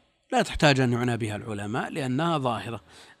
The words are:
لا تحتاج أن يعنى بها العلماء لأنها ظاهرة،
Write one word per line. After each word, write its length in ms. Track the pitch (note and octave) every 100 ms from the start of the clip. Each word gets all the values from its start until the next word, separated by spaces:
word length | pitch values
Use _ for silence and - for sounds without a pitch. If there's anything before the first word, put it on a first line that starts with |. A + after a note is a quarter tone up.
| _ _ _
لا 100 | B3+
تحتاج 380 | G3+ - D#3 C3
أن 120 | C3
يعنى 240 | A#2+ B2 A#2
بها 200 | A2+ G#2
العلماء 540 | G#2+ G#2 G2+ A#2 G#3+
لأنها 480 | E3 C3 B2+ E3 D#3+
ظاهرة، 420 | C3 A2 G#2+ A2 - - - -